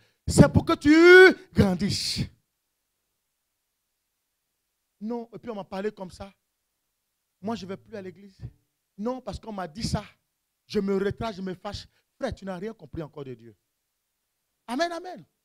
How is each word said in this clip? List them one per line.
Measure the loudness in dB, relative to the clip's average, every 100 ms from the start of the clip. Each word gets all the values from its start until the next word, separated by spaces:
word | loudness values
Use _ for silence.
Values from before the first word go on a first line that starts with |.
| _ _ 0
C'est | 6 6
pour | 6
que | 0
tu | 0 4 8 10 10 10 6 -2
grandisses. | 0 0 0 -2 -4 -6 -6 -8 -12 _ _ _ _ _ _ _ _ _ _ _ _ _ _ _ _ _ _ _ _ _ _ _ _ _ _
Non, | -10 -10 -12
et | -16
puis | -14
on | -12
m'a | -12
parlé | -8 -8
comme | -8 -14
ça. | -16 -20 -20 _ _ _ _ _ _ _ _ _ _
Moi, | -10 -10
je | -10
ne |
vais | -16
plus | -16 -16
à |
l'église. | -16 -18 -20 -20 -20 -20 _ _ _ -10
Non, | -8 -8
parce | -10 -14
qu'on | -12
m'a | -10 -10
dit | -8
ça. | -6 -6 -8 -18 _ _ _ _ -8
Je | -4
me | -2 -2
rétracte, | -2 -4 -8 -10
je |
me | -10 -10
fâche. | -12 -14 -16 _ _ -12
Frère, | -10
tu | -10 -12
n'as | -12
rien | -12
compris | -14 -16 -14
encore | -14 -14 -16
de |
Dieu. | -16 -20 -20 _ _ _ _ _ _ _ _ _ _ -10
Amen, | -4 -4
amen. | -6 -14 -18 -20 _